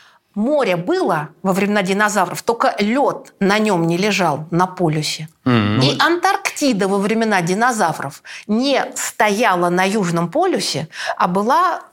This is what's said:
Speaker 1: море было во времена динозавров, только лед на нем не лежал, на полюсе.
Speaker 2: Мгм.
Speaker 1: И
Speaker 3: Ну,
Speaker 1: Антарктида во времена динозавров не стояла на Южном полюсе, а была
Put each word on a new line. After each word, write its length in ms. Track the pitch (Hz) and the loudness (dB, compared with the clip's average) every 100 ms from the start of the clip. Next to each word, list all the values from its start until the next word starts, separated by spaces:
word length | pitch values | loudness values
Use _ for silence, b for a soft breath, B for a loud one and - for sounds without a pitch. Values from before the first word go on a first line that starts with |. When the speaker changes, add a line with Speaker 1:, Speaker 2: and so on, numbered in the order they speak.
| B B _ 202 | B B _ -4
Speaker 1:
море 380 | 233 302 220 175 | 0 2 0 0
было 520 | 180 370 269 160 151 - | 0 0 0 -2 -4 -6
во 80 | 196 | -2
времена 300 | 185 202 208 | 0 0 0
динозавров, 600 | 185 196 208 196 185 156 | 0 2 2 2 -2 -2
только 320 | - 233 269 - | -4 0 0 0
лед 520 | 208 262 214 - - - | 0 2 0 -2 -8 -2
на 200 | 190 214 | 2 2
нем 260 | 214 180 165 | 2 2 2
не 100 | 170 | 2
лежал, 500 | 208 190 170 143 156 | 0 2 0 -2 -2
на 160 | 170 180 | 0 0
полюсе. 640 | 180 165 151 147 - 156 _ | 0 -2 0 -4 -6 -12 _
Speaker 2:
Мгм. 360 | 131 120 104 104 | -8 -4 -2 2
Speaker 1:
И 120 | 285 | 0
Speaker 3:
Ну, 100 | 269 | 2
Speaker 1:
Антарктида 840 | 294 349 381 403 - - 285 196 196 | 0 2 0 -2 -4 -2 -2 0 0
во 100 | 196 | 0
времена 420 | 202 220 226 190 | 0 0 2 0
динозавров 800 | 170 190 247 220 170 147 143 - - B - | 0 0 0 0 0 -2 -8 -12 -18 B -4
не 360 | 214 277 247 - - | 0 2 0 -2 -6
стояла 720 | - - 214 202 233 180 175 | -6 0 0 2 2 2 2
на 160 | 180 | 2
Южном 440 | 190 214 175 170 170 | 2 0 0 0 0
полюсе, 600 | 294 370 240 - 151 160 B B B | 0 0 0 -2 -4 -6 B B B
а 120 | 185 | 0
была 540 | 185 214 311 359 - - | 0 2 2 2 -2 -6